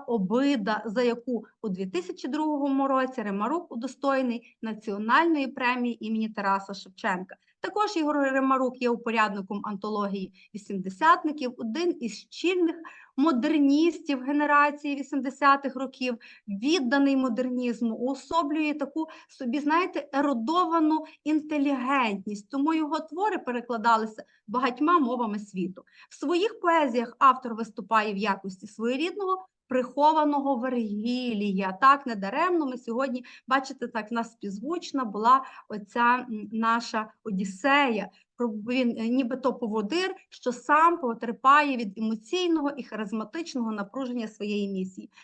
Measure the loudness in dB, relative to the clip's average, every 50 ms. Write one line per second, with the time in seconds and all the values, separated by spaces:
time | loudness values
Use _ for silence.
0 | 0 0 0 0 0 2 2 2 4 4 2 2 0 -2 -2 -2 -4 -4 0 2
1 | 2 2 0 0 -2 -4 -4 -4 -4 -8 _ _ -6 -6 -4 -4 -4 -4 -4 -4
2 | -4 -6 -8 -8 -6 -4 -2 -2 0 0 0 0 0 0 2 2 2 2 2 2
3 | 0 0 -2 -6 -4 -4 -2 -2 -2 -2 -2 -4 -4 -6 -8 -8 -8 -8 -6 -4
4 | -2 0 2 2 0 0 -2 -4 -8 -14 _ _ -8 -8 -8 -8 -8 -6 -6 -4
5 | 0 4 4 4 6 4 2 2 0 -2 -4 -2 -2 0 0 0 -2 -2 -4 -4
6 | -4 -4 -2 -2 -2 -4 -4 -2 0 0 0 0 -2 -6 -12 -12 -14 -18 -12 -6
7 | -4 -2 -2 -2 -4 -10 -14 -20 _ _ _ _ -8 -4 0 0 0 0 0 0
8 | 0 2 2 2 2 2 2 2 2 4 4 2 2 0 0 0 0 0 0 0
9 | -2 -2 0 2 2 0 0 -4 -6 -6 -8 -6 -6 -8 -8 -6 -6 -4 -2 -2
10 | -2 -4 -4 -6 -8 -10 -12 _ _ _ -16 -14 -10 -8 -6 -6 -6 -8 -4 2
11 | 4 4 4 4 2 -2 -4 -2 -4 -6 -6 -6 -6 -4 -2 -2 0 -2 -2 -2
12 | -6 -8 -8 -10 -14 _ -8 -2 -2 0 2 2 2 0 0 -4 -10 -18 -20 -20
13 | -20 -8 _ 2 2 4 4 4 2 2 4 4 6 6 6 6 4 4 2 0
14 | -2 -4 -4 -2 -2 0 0 2 4 6 6 6 6 4 2 -2 -4 -4 -4 -4
15 | -4 -4 -4 -4 -2 -4 -2 2 4 6 6 4 2 -2 -4 -4 -6 -8 -6 -4
16 | -4 -4 -4 -6 -10 -16 -20 -18 _ -10 -8 -2 0 2 2 2 2 2 2 4
17 | 4 4 4 4 2 2 0 -2 -2 -2 -2 -2 -2 -2 -2 -2 -2 -2 -2 -2
18 | -2 -4 -4 -4 -6 -2 0 0 0 0 0 0 0 -2 -2 -4 -6 -6 -4 -6
19 | -6 -6 -10 -16 -20 _ -14 -8 -6 -4 -2 -2 0 0 0 0 0 -2 -4 -8
20 | -8 -4 -2 0 0 0 0 -2 -2 0 2 2 2 2 2 2 2 2 2 0
21 | -2 -6 -14 _ -4 -2 0 0 0 -2 -2 0 2 2 0 0 0 0 0 0
22 | 0 0 -2 -4 -6 -8 -10 -10 -10 _ -4 -2 0 2 2 0 0 -2 -2 -4
23 | -6 -6 -4 -2 -2 -2 -2 -2 -4 -6 -6 -6 -4 -4 -4 0 2 4 4 4
24 | 2 -2 -8 -12 -18 -20 _ _ _ -6 -2 -2 0 0 0 0 2 4 4 4
25 | 4 2 0 -2 -2 -2 -4 -6 -8 -8 -6 -4 -4 -4 -6 -10 -18 _ _ -20
26 | -20 -20 -12 -6 -2 0 2 2 0 0 -2 -2 0 2 4 4 4 2 0 -2
27 | -2 -2 0 4 6 6 6 4 0 -8 -6 -6 -8 -8 -10 -12 -2 0 2 2
28 | 2 2 -2 -2 0 -2 -2 -2 -4 -10 -12 -12 -16 -18 -8 -4 -2 -2 0 0
29 | -2 -4 -4 -4 -2 -2 -2 -4 -4 -10 _ _ _ -2 -2 -2 -2 -2 2 4
30 | 4 6 6 6 4 2 2 2 0 0 0 0 -2 -2 -2 -2 -2 -2 -4 -4
31 | -2 -2 -2 -2 -2 -2 -2 -2 0 0 0 0 -2 -2 0 4 6 6 6 6
32 | 2 -4 -6 -4 -4 -4 0 0 2 2 2 0 0 -2 -4 -6 -8 -6 -4 -2
33 | -2 -2 -4 -6 -8 -12 -20 -16 _ -2 0 0 0 -4 -8 -10 -10 -6 -6 -6
34 | -6 -4 -4 -4 -4 -6 -8 _ -10 -10 -8 -8 -6 -6 -6 -6 -6 -4 -4 -2
35 | -2 -2 -2 2 4 6 6 6 4 -2 -12 -18 -14 -12 -12 -12 -10 -6 -2 2
36 | 4 4 4 2 -2 -6 -10 -10 -8 -6 -4 -2 0 2 0 0 -2 -2 -4 -4
37 | -4 -6 -10 _ -8 -6 -4 -4 -4 -4 -4 -2 2 4 4 4 4 2 0 -2
38 | -4 -6 -12 _ _ _ _ -4 -4 -4 -4 -6 -6 -2 0 0 2 0 0 -2
39 | -2 0 2 0 0 0 -2 -2 -2 -2 -2 -2 -4 -2 -2 -2 -2 0 0 0
40 | 0 0 -4 -8 -14 _ -20 -6 -4 -4 -4 -2 2 4 6 6 6 6 4 2
41 | 0 -4 -4 -4 -6 -8 -6 2 6 6 8 8 6 4 0 -2 -4 -6 -6 -4
42 | -4 -4 -4 -6 -4 -2 -2 0 2 2 2 2 0 -2 -4 -6 -8 -8 -8 -8
43 | -6 -4 -4 -6 -6 -6 -8 -8 -8 -6 -4 -4 -4 -2 -4 -4 -6 -8 -6 -6
44 | -6 -4 -4 -6 -6 -8 -8 -8 -6 -4 -2 -2 -2 -2 -2 -4 -4 -6 -8 -12
45 | -18 -18 _ -20